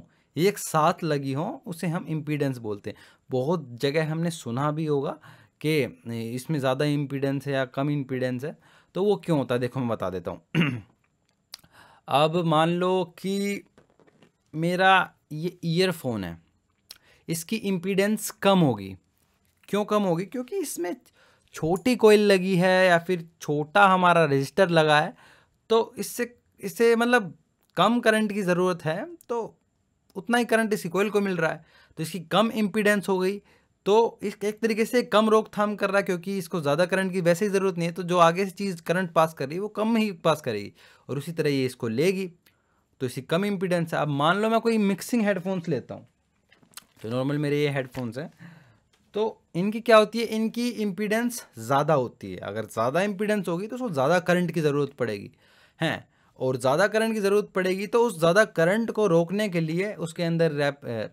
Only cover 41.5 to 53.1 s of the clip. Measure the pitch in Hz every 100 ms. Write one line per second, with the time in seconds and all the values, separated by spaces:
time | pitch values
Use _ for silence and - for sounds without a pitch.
41.5 | 139 131 - 117 110 170 190 185 - _
42.5 | _ _ _ _ - 127 139 127 165 202
43.5 | 196 185 175 165 147 151 143 151 190 220
44.5 | 226 233 220 196 196 - 240 208 190 180
45.5 | 190 170 - - 101 110 _ _ _ _
46.5 | _ _ - _ _ 107 123 135 147 147
47.5 | 147 147 139 131 131 120 117 175 _ -
48.5 | - _ _ _ _ _ 208 220 - _
49.5 | 165 196 226 226 220 208 226 220 220 220
50.5 | 233 240 214 208 185 214 220 240 240 -
51.5 | - 113 139 151 151 120 - 101 90 98
52.5 | 104 107 - 117 151 202